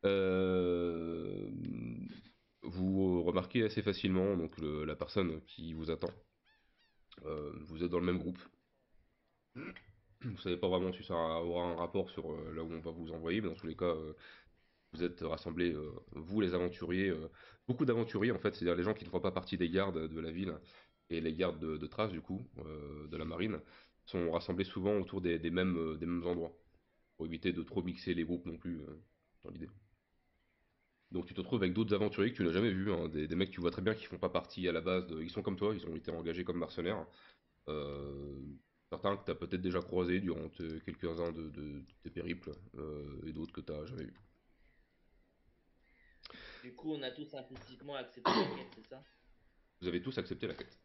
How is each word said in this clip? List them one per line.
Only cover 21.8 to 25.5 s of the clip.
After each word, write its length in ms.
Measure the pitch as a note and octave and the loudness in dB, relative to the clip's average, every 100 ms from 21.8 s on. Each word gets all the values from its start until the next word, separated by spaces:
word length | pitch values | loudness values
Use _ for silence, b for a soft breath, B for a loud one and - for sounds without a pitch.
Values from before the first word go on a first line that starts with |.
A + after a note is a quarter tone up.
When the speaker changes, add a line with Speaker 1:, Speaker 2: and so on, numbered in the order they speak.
| D2+ | -4
Speaker 1:
Thrace, 240 | - G#2+ | -2 -2
du 100 | F2 | -2
coup, 260 | - F#2+ B2 - | -4 -6 -6 -10
euh, 480 | D#2 D#2 D2 D2+ D2+ | -10 -8 -8 -10 -8
de 100 | D#2+ | -4
la 80 | D#2 | -4
marine, 340 | E2 G#2 F2 B B B _ - | 0 0 0 B B B _ -6
sont 260 | F#2+ E2+ | 0 2
rassemblés 320 | E2+ - F2+ | 2 0 0
souvent 340 | F#2+ - F#2 G#2 | 0 0 2 2
autour 220 | F#2 G2 | 2 0
des, 160 | F2 E2 | 2 2
des 120 | D#2+ | 4